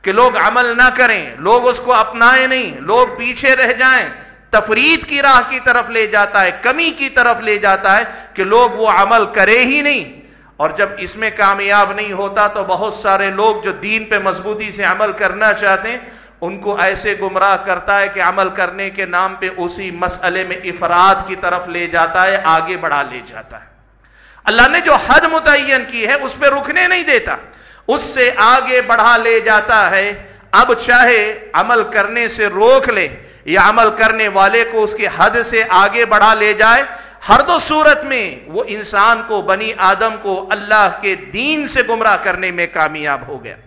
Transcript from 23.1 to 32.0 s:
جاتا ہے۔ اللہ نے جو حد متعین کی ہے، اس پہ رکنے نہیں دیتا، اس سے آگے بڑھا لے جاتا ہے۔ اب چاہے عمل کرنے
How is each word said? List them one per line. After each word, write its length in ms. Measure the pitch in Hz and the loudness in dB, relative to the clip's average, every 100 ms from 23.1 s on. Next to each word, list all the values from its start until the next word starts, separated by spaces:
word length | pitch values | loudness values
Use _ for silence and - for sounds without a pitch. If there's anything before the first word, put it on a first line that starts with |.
| 123 120 | -10 -16
جاتا 320 | 113 113 113 | -20 -18 -20
ہے۔ 60 | - _ _ _ _ _ _ - | -20 _ _ _ _ _ _ -6
اللہ 260 | - 226 254 | -2 4 4
نے 100 | 330 | 2
جو 120 | 349 | 2
حد 320 | 262 - 285 320 | 0 4 2 2
متعین 540 | 320 311 285 277 262 240 | 0 2 0 2 -2 -2
کی 200 | 233 220 | -6 -2
ہے، 60 | |
اس 180 | 277 262 - | -2 -4 0
پہ 60 | 285 | 0
رکنے 420 | 277 285 320 359 | 0 -2 -2 0
نہیں 160 | 359 | 0
دیتا، 320 | 320 247 - 147 - - - - - | 0 0 0 -10 -10 -20 -20 -12 -4
اس 140 | 254 - | -4 -4
سے 180 | 262 247 240 | 0 0 4
آگے 440 | 214 262 262 254 | 4 4 2 -2
بڑھا 360 | 247 233 233 233 | 2 2 4 4
لے 220 | 226 226 | 4 0
جاتا 520 | 220 214 214 220 185 | 2 2 4 2 2
ہے۔ 360 | 190 202 202 - - _ | 0 -2 -6 -16 -20 _
اب 220 | 196 254 | 2 4
چاہے 680 | 226 - 247 240 226 208 214 - | 0 2 4 4 2 0 -6 -4
عمل 300 | 160 214 240 | -2 0 0
کرنے 440 | 214 214 | 0 -2